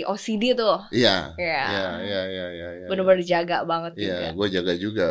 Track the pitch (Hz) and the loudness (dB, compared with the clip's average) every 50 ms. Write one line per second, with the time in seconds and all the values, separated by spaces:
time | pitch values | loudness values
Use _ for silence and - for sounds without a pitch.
0 | - - 202 208 - - 220 208 214 254 247 240 226 208 175 - - - - 117 | -2 -4 -4 -4 -4 -4 -2 0 2 2 2 4 4 2 2 2 -2 -2 2 4
1 | 123 107 95 92 78 67 85 - 175 165 160 139 135 - 90 98 95 92 85 85 | 6 6 6 4 0 -4 -6 -6 -4 -2 -2 -2 -2 -2 -2 -2 -2 -4 -4 -6
2 | 92 101 101 95 92 95 95 92 90 90 87 85 85 87 85 - 90 87 190 190 | -6 -4 -2 -2 -4 -4 -4 -6 -8 -8 -8 -10 -10 -10 -12 -12 -6 -4 -2 0
3 | 190 185 185 185 175 180 175 170 175 175 175 127 - 165 165 165 165 170 170 131 | 6 6 6 6 6 0 0 0 2 0 -2 -2 0 0 -2 -2 -2 -6 -8 -6
4 | 104 95 90 87 87 82 82 90 101 104 92 90 87 92 87 85 92 107 107 110 | -4 -4 -2 -2 -4 -6 -2 0 0 2 2 0 2 0 0 0 -2 -4 0 0
5 | 90 82 | 0 0